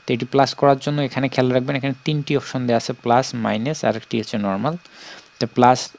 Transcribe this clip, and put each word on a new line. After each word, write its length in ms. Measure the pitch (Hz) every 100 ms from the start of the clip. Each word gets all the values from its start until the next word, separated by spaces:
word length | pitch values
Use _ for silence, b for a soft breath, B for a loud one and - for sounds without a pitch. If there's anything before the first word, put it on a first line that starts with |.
| -
তো 60 |
এটি 100 | 123
প্লাস 300 | 127 139 131
করার 240 | - 143 139
জন্য 220 | 147 147
এখানে 280 | 135 131 135
খেয়াল 240 | - 127
রাখবেন, 240 | 127 131 139
এখানে 180 | 135 127
তিনটি 320 | - 151 143 139
অপশন 300 | - 135 123
দেওয়া 100 | 117
আছে, 160 | -
প্লাস, 420 | 123 120 120 131
মাইনাস 500 | 123 107 107 127 156
আর 120 | 117 110
একটি 220 | - 117
হচ্ছে 200 | 107 107
নরমাল। 380 | 101 95 127 175 - B B B B -
তো 60 | 117
প্লাস, 440 | - 123 127 -